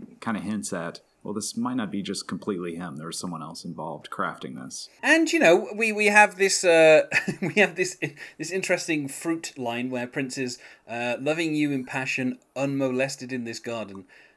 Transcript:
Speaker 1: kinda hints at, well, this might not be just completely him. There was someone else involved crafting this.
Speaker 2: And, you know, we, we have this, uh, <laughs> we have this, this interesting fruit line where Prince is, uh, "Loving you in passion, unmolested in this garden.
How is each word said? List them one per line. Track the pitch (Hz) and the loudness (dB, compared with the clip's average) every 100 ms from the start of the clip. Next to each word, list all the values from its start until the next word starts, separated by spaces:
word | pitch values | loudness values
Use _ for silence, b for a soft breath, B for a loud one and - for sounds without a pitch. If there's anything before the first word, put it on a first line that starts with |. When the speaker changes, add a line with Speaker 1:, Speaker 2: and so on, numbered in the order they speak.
| - - | -20 -10
Speaker 1:
kinda | 117 101 | -6 -4
hints | 90 107 - | -4 -6 -6
at, | 92 82 - - _ | -6 -8 -10 -20 _
well, | - | -10
this | 104 98 - | -8 -6 -4
might | 123 127 | -4 -4
not | 101 | -4
be | 101 | -6
just | 98 95 - | -6 -6 -6
completely | 95 - 92 87 82 | -6 -4 -4 -6 -8
him. | 87 71 | -10 -10
There | 80 | -10
was | - | -8
someone | 95 82 | -8 -8
else | 78 - 87 | -12 -12 -12
involved | 82 78 73 - | -10 -10 -10 -12
crafting | - 90 - 65 64 | -6 -6 -6 -12 -12
this. | 64 - - b | -12 -14 -16 b
Speaker 2:
And, | 247 320 320 | 2 4 4
you | 330 | 4
know, | 185 185 208 214 | 6 6 2 -2
we, | 226 | -2
we | 208 208 | 2 6
have | 208 208 180 | 8 6 6
this, | 190 - | 2 4
uh, | 180 165 160 156 - - - | 6 8 10 10 6 0 -2
<laughs> | - | -2
we | 175 208 | 0 4
have | 180 165 | 4 2
this, | 180 - 147 - B - | -4 -2 -8 -8 B -12
this | 151 | -6
interesting | 185 185 175 - 156 139 | -4 0 0 0 -2 -2
fruit | - 165 165 - - | -6 -4 -4 -6 -6
line | 120 120 127 | -4 -4 -4
where | 127 123 | -4 -4
Prince | 151 135 139 | -4 -6 -4
is, | 127 - B B - | -6 -6 B B -10
uh, | 117 123 117 | -6 -4 -2
"Loving | 139 160 165 | -2 0 0
you | 151 147 | 0 0
in | 139 127 | 0 -4
passion, | 135 131 - 127 127 _ 127 | -4 -4 -2 -2 -4 _ -4
unmolested | 139 139 135 127 135 - 123 | -2 0 0 0 -2 -4 -8
in | 127 | -8
this | 117 113 | -6 -8
garden. | 120 117 101 98 - b b | -8 -8 -8 -12 -18 b b